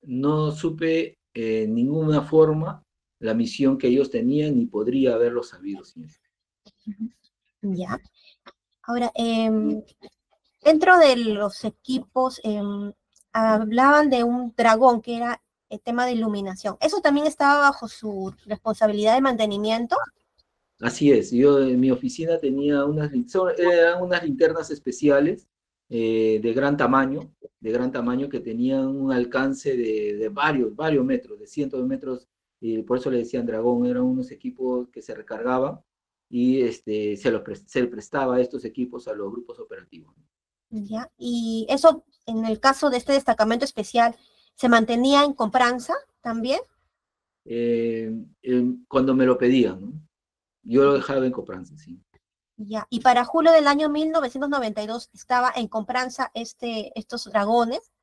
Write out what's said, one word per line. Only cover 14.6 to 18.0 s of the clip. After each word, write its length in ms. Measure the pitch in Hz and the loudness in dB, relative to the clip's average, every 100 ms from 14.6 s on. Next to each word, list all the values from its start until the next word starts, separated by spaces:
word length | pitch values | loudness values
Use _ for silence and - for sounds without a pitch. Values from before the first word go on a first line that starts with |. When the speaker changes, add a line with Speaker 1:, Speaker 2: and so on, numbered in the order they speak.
| 233 220 254 240 | 4 6 6 4
Speaker 2:
que 160 | 233 233 | -2 -6
era 240 | 240 240 _ _ _ | -6 -6 _ _ _
el 120 | 208 | -14
tema 240 | - 240 247 | -6 -2 -2
de 80 | |
iluminación. 640 | 240 220 202 196 190 208 190 | 0 -2 -4 -6 -6 -8 -2
¿Eso 220 | 311 392 | -2 2
también 260 | 320 285 302 | 2 2 0
estaba 320 | 294 285 285 | 2 2 6
bajo 280 | 285 277 226 | 4 2 -12
su 460 | - | -10